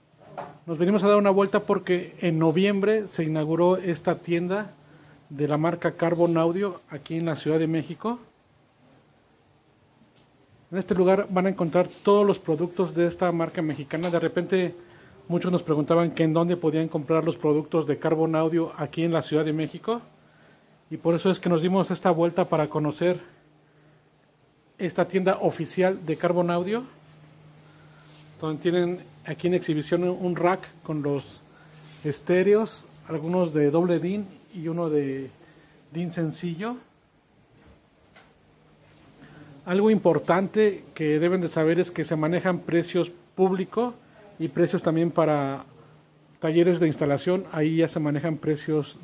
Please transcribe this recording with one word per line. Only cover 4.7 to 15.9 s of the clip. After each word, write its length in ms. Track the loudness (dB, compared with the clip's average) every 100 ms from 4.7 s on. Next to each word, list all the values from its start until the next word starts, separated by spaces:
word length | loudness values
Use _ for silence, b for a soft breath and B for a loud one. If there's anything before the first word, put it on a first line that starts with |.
| -14 B B B B -12
de 180 | -4 0
la 100 | 0
marca 360 | 0 0 -2
Carbon 440 | 0 0 2 2 4
Audio 440 | 2 0 -4 -6 -14
aquí 260 | -16 -8 -4
en 120 | -4
la 100 | -4
Ciudad 200 | 0 0
de 100 | 0
México. 520 | -2 -4 -8 -8 -8 -12 _ _ _ _ _ _ _ _ _ _ _ _ _ _ _ _ _ _ _ _ _ _ _ -10
En 60 | -6
este 160 | 0
lugar 320 | 2 4 4 2
van 160 | 0 0
a 60 |
encontrar 360 | 0 0 0 0 -2
todos 240 | 2 4 4
los 100 | 2
productos 560 | -2 -2 -2 -2 -2 0
de 120 | 0
esta 240 | 0 -2
marca 300 | 0 -4 -4
mexicana. 480 | -6 -6 -6 -6 -2
De 100 | -2
repente 560 | -2 -2 -2 0 -2 -6 B B B B -4
muchos 240 | -2 0
nos 120 | 0
preguntaban 480 | 0 0 2